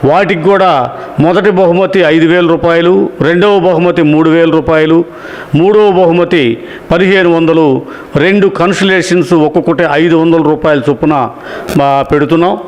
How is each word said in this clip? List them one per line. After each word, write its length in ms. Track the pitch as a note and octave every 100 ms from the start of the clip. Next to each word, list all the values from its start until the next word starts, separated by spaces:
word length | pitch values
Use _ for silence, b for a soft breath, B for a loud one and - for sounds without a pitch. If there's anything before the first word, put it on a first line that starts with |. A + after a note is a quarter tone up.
| C3
వాటికి 360 | E3+ F#3+ E3+
కూడా 300 | E3 G3 F#3 D3 B2 - B -
మొదటి 320 | D#3 F3+ G#3
బహుమతి 480 | F#3 F#3 E3+ F#3 F#3
ఐదు 280 | D#3+ D#3+ D#3+
వేల 140 | F3+ E3+
రూపాయలు, 640 | E3 E3+ E3 E3+ F#3+ G3 -
రెండవ 380 | D3+ F3 G#3 G3+
బహుమతి 420 | F3 E3 F3 F3
మూడు 280 | D3+ D3+ D#3+
వేల 220 | E3 E3
రూపాయలు, 540 | D#3+ C#3 D#3 D#3 E3 E3+ B B B B C#3+
మూడవ 320 | F#3 G#3+ G#3
బహుమతి 760 | F3+ F3+ E3 E3+ F3+ A#2+ A2 B B -
పదిహేను 400 | E3+ F#3+ G3 F3 E3
వందలు, 460 | E3 D#3+ D3+ C3 - B B -
రెండు 320 | E3+ G3+ G3
కన్సలేషన్స్ 840 | G3 F3 F3 F#3+ F#3 - F3+ C#3+
ఒక్కొక్కటి 500 | E3+ D3+ E3 E3+ E3 E3
ఐదు 240 | D3 E3+ D#3+
వందల 260 | E3 E3
రూపాయల 400 | D3 D#3 D#3 D3 C#3+
చొప్పున, 260 | C3 D3+ D3 A#2 - B B B D3+
ఆ, 240 | C#3 C#3 C3+
పెడుతున్నాం. 460 | D3 D3 E3 F3 G#3